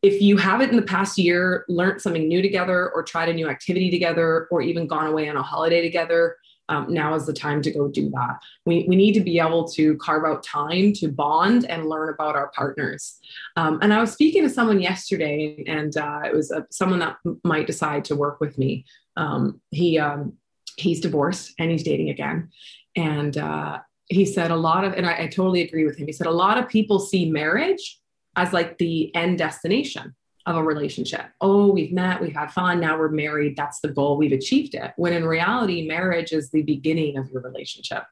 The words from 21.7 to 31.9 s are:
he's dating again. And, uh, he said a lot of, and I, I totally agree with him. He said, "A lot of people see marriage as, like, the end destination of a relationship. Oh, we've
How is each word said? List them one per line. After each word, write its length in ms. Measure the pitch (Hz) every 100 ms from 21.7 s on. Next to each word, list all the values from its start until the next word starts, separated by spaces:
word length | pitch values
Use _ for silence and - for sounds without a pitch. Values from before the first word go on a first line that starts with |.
he's 120 | 165
dating 260 | 160 143 156
again. 400 | 143 143 165 165 _ - - _ -
And, 400 | 156 151 147 147
uh, 420 | 151 151 151 143 - _ _
he 200 | 180 196
said 260 | 196 165
a 40 | 165
lot 280 | 165 175
of, 100 | 196
and 140 | 190 180
I, 160 | 160
I 40 | 160
totally 340 | - 185 180
agree 240 | 170 160 156
with 120 | 147
him. 80 | 143
He 80 |
said, 140 | 143 165
"A 40 |
lot 260 | 170 190 233
of 120 | -
people 300 | 220 214 196
see 320 | 196 190 165
marriage 680 | 156 156 196 339 381 - - _ _ _ -
as, 180 | 180
like, 240 | 180 170 -
the 380 | 170 165 156 170
end 220 | 170 175
destination 720 | 156 - 165 220 285 - - - _ _ -
of 100 | 165
a 80 |
relationship. 640 | 156 151 143 - - - - _
Oh, 300 | 190 202 202
we've 200 | 196 160